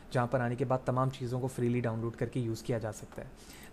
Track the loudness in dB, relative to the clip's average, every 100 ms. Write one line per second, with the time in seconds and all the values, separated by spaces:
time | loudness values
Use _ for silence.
0 | -2 2 4 4 2 2 2 2 2 2
1 | 2 0 -2 0 -2 2 2 4 2 0
2 | -2 -2 -2 0 0 -2 0 0 -2 -6
3 | -10 -10 -12 -14 -18 -16 -4